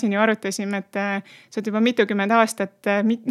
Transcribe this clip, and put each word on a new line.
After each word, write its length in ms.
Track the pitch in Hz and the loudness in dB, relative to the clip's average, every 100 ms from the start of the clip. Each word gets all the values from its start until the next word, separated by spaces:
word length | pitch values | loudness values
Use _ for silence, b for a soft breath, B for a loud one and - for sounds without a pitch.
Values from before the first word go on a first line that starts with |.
siin 160 | 226 196 | 2 2
ju 40 | |
arutasime, 560 | 226 214 196 190 202 202 | 2 0 -2 -4 -4 -6
et, 160 | 185 202 | -6 -6
äh, 400 | 202 196 - - - | -4 -4 -8 -20 -14
sa 100 | - | -8
oled 120 | 214 | -4
juba 100 | 214 | 0
mitukümmend 480 | 233 240 214 208 196 233 | 2 2 0 0 2 4
aastat, 380 | 220 - 196 _ - | 2 0 -6 _ -2
äh, 160 | 202 | 0
mit-, 220 | 214 233 233 | 0 -2 -4